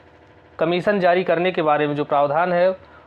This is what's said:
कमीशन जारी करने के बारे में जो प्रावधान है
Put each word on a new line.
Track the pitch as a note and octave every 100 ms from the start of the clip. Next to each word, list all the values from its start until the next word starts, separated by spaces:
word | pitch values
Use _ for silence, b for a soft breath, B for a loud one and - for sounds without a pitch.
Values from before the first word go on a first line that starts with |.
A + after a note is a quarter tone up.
| - - - - - -
कमीशन | D#3+ F3 E3+ G3+
जारी | F3 F3
करने | F3+ E3 F3+
के | F3+
बारे | D#3 D3 D3
में | D3
जो |
प्रावधान | C#3+ D3 C#3+ D3 F3+
है | F3 F3+ F#3 - B